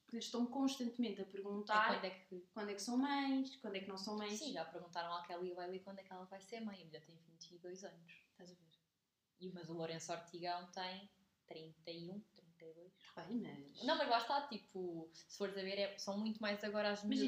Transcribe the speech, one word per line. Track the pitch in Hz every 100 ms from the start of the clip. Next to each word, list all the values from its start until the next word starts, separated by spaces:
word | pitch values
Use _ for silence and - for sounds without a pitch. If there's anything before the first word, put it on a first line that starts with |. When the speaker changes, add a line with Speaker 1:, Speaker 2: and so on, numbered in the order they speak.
| -
Speaker 1:
que | 233
lhes | -
estão | 240 240
constantemente | 269 269 269 240 233 226 202
a | 190
perguntar | 196 202 202 208 214 214
Speaker 2:
É | 190
quando | 190
é |
que | 190 - 180 -
Speaker 1:
quando | 220 208
é | 202
que |
são | - 247
mães, | 285 277 269 269 262 -
quando | 214 196
é |
que | 196
não | 190
são | 208 208
mães. | 208 214
Speaker 2:
Sim, | 302
já | 175
perguntaram | 165 175 170 175 170
à | 175 -
Kelly | 175 185
Bailey | 175 180 185
quando | 190 196
é |
que | 185
ela | 185 185
vai | 190
ser | - 226
mãe, | 220 190
a | 165
mulher | 156
tem | 156 165 -
vinte | 165 -
e | 175
dois | 180 185
anos. | 190 170 - - _
Speaker 1:
Estás | - 180
a |
ver? | 180 160 _ _ _ _ _ _ -
Speaker 2:
E, | 185
mas | 180 165
o |
Lourenço | 165 165 165 170
Ortigão | 170 - 175 175 175 185
tem | 196 185 190 202 _ _ _ -
trinta | 160 160 160 160
e | 170 170
um, | 202 -
trinta | - 165 - 160
e |
dois. | 165 180 - -
Speaker 1:
Tá | -
bem, | 165 233
mas | 170 143 - -
Speaker 2:
Não, | 240 320
mas | 262
lá | 233
está, | - 285 277
tipo, | 208 - 190 180 165 160
se | - - -
fores | 196 196
a |
ver, | 190 202
é, | 196 -
são | - 202
muito | 220 214
mais | 214 208
agora | 214 208 208
as | 202
Speaker 1:
Imagina, | 208 262